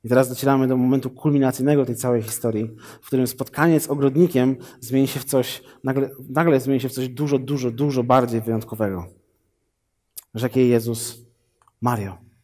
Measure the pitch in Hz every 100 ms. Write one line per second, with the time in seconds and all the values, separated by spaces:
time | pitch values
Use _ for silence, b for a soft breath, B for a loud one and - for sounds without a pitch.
0 | 113 123 127 127 139 135 131 127 127 135
1 | 127 127 151 143 135 123 135 147 127 113
2 | 127 120 110 - 117 110 113 113 B B
3 | - 131 123 - - - 165 156 - 143
4 | 139 139 175 131 127 131 B B 113 135
5 | 135 135 - 135 123 - B B 131 135
6 | 135 - 127 131 170 135 123 135 127 123
7 | 127 123 147 139 127 143 123 113 147 131
8 | 123 127 120 113 113 113 - 107 104 92
9 | 87 - _ _ _ _ _ _ _ _
10 | _ - _ 110 123 131 123 120 113 113
11 | - - - _ _ _ _ _ 120 117
12 | 98 92 - _